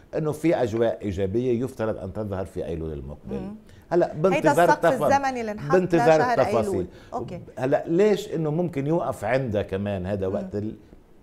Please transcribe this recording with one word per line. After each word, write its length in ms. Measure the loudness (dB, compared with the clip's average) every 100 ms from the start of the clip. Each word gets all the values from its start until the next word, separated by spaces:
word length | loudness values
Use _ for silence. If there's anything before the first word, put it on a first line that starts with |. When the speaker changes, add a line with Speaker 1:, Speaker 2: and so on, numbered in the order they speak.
| -8 -4
Speaker 1:
إنه 140 | -2
في 240 | 0 2 2
أجواء 460 | 2 2 0 0
إيجابية 600 | -4 -2 0 0 0 0
يفترض 340 | -2 -4 -4 -4
أن 160 | -6
تظهر 320 | -8 -6 -6 -6
في 200 | -6 -6
أيلول 280 | -6 -6
المقبل. 420 | -8 -10 -12 -10 -10
Speaker 2:
مم. 200 | -8 -12 -18 -20 -4
Speaker 1:
هلأ 220 | 0 0
Speaker 2:
هيدا 100 | 2 0
Speaker 1:
بانتظار 400 | 2 2 4 4
Speaker 2:
السقف 100 | 4 2 2
Speaker 1:
تفاصيل، 180 | 2
Speaker 2:
الزمني 280 | 2 0 -4
اللي 100 | -6
انحط 200 | -6 0
Speaker 1:
بانتظار 480 | 2 4 4 6 6
Speaker 2:
لشهر 120 | 4 2
Speaker 1:
التفاصيل. 160 | 2 2 0
Speaker 2:
أيلول. 140 | -2 -4 -10 -12
أوكي. 280 | -10 -10 -12 -14 -4
Speaker 1:
هلأ 260 | 0 0 2
ليش 460 | 4 4 2 -2
إنه 180 | -4 -2
ممكن 360 | -2 -2 -2 -2
يوقف 360 | 0 -2 -4 0
عندها 360 | 0 0 -2
كمان 440 | -2 -2 -2 -4 -2
هذا 220 | -2 -2
Speaker 2:
مم. 60 |
Speaker 1:
وقت 220 | -2 -4 -6
ال-، 200 | -6 -8 -16 -20 -20 -20